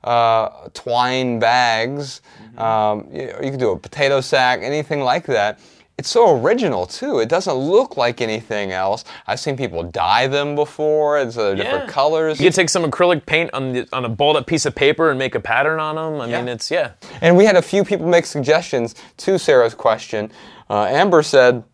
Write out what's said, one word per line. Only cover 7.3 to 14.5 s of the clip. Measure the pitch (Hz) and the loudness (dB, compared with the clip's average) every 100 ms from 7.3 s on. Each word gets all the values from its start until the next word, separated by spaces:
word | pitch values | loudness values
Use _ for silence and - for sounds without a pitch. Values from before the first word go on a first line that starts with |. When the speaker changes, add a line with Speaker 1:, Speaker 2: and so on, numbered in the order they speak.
Speaker 1:
doesn't | 170 185 | 0 -2
look | 131 139 202 262 - | -4 2 2 2 -2
like | 120 117 | -2 -2
anything | 117 110 110 104 98 | -4 -4 -4 -6 -4
else. | 92 95 110 - - - | -2 -2 -4 -8 -16 -8
I've | 113 | -6
seen | - 135 | -4 -6
people | 123 85 | -6 -6
dye | 85 82 85 110 131 | -8 -4 0 2 2
them | 139 143 | -2 -2
before. | 147 147 - 151 151 147 147 | -2 -4 -2 -2 0 0 0
It's, | 127 113 | -2 -2
uh, | 104 | -2
different | 95 107 139 277 | 0 -2 -4 -4
Speaker 2:
Yeah. | |
Speaker 1:
colors. | - 143 160 160 147 | 0 0 0 -2 2
Speaker 2:
You | 160 | 2
could | |
take | 185 170 | 2 0
some | 185 | 0
acrylic | 165 - 175 165 | -2 2 2 2
paint | - 156 165 | 0 -2 -2
on | 131 131 | -4 -4
the, | 123 - | -4 -4
on | 131 | -6
a | 120 | -6
balled | 110 147 151 | 0 2 2
up | |
piece | 117 | 0